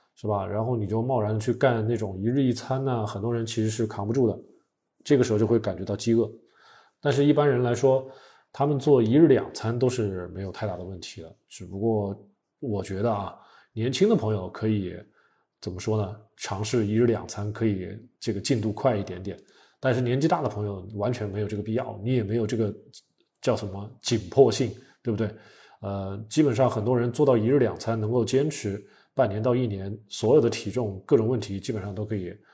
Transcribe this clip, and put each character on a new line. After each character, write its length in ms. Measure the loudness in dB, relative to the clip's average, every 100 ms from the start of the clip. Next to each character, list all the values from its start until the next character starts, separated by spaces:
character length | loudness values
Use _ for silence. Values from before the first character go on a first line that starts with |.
| _ _
是 100 | -2
吧？ 200 | -2 -2
然 180 | -2
后 120 | -2 -2
你 100 | 0
就 160 | -2
贸 180 | 0 0
然 180 | 0 0
去 140 | -2
干 340 | 2 2 2 0
那 100 | -2
种 220 | -4 -4
一 60 |
日 180 | 0 2
一 100 | 2
餐 300 | 0 -4 -4
呢， 220 | -2 -2 -4
很 140 | -4
多 120 | -2
人 120 | -2
其 180 | -2 0
实 60 | 0
是 180 | 0 -2
扛 200 | -2 -2
不 60 |
住 140 | 2 2
的， 100 | 0 -10 _ _ _ _ _
这 120 | 2 4
个 60 |
时 100 | 4
候 60 | 2
就 80 | 4
会 120 | 2
感 180 | 0 -4
觉 80 |
到 100 | -4
饥 200 | -2 2
饿。 140 | 2 2 -4 _ _ _ -20 _ _
但 140 | 0
是 120 | 2
一 80 | 4
般 160 | 4 4
人 140 | 4
来 120 | 2
说， 340 | 2 4 4 0 -16 -20 _ _
他 160 | -2 0
们 120 | 2
做 240 | 4 4
一 100 | 6
日 140 | 8 8
两 260 | 6 2
餐 260 | -6 -4 0
都 100 | 0
是 380 | 2 -2 -4 -8
没 120 | -8
有 100 | -10
太 160 | -6 -6
大 100 | -6
的 60 |
问 160 | -10 -12
题 220 | -14 -16
的， 160 | -18 -20 _
只 200 | -18 -12
不 120 | -2
过 400 | 0 0 -2 -6 -14 _ _ -10
我 240 | -6 -4
觉 200 | -4 -2
得 100 | -2
啊， 240 | -2 -6 -14 -20 -20 _
年 180 | -6 -4
轻 160 | 2 2
的 80 | 2
朋 160 | 0
友 160 | -2 -4
可 180 | -4 0
以， 300 | 0 -2 -8 -16 _ _ _ _ _
怎 100 | -12
么 80 | -6
说 200 | -2 -2
呢， 180 | -2 -8 -18 -12
尝 260 | -8 -6
试 220 | -2 0 2
一 80 |
日 100 | 2
两 240 | 2 2 -4
餐 240 | -8 -6
可 140 | -2 -2
以 220 | -2 -6 -12 -16 _
这 140 | -6
个 80 | -4
进 180 | -2 0
度 140 | -2
快 240 | 0 0 0
一 80 |
点 180 | -4 -8
点， 160 | -10 -12 -16 _ _ _
但 160 | -2
是 60 | 0
年 180 | 0 2
纪 80 | 2
大 160 | 2
的 60 | -2
朋 160 | -4
友 240 | -6 -6 -10
完 180 | -4 -4
全 160 | -2 -4
没 140 | -4
有 40 | -4
这 80 |
个 80 | -4
必 120 | -2
要， 260 | -4 -4 -6
你 120 | -2
也 80 | 0
没 140 | 0 -2
有 100 | 0
这 100 | 0
个 180 | -2 -4 -14 -20 _ _ _ _
叫 120 | 0
什 140 | 0 -2
么 200 | -10 -12 -8
紧 180 | -2 -2 2
迫 200 | 6 6
性， 240 | 4 -2 -6 -18 _
对 100 | -4
不 60 | -2
对？ 120 | -2 -6 -20 -20 -20 -12
呃， 360 | -8 -6 -6 -10 -4
基 120 | 2
本 140 | 2 4
上 120 | 2
很 140 | 2
多 160 | 0 0
人 140 | 0
做 140 | 2 4
到 100 | 4
一 80 |
日 140 | 4 4
两 200 | 2 -2
餐 220 | -4 -2
能 100 | 0
够 140 | 0
坚 240 | 2 2 0
持 340 | -4 -6 -6 -10 _ _
半 140 | 0 0
年 120 | 0
到 140 | 0
一 120 | 0 0
年， 300 | -4 -8 -10 -12
所 260 | -2 4
有 60 | 6
的 80 | 4
体 220 | 0 -4
重 300 | -4 -4 -6 2
各 100 | 2
种 120 | 4
问 100 | -2
题 220 | -4 -8
基 120 | -6
本 80 | -6
上 140 | -6
都 100 | -8 -6
可 100 | -6
以 180 | -6 -12 _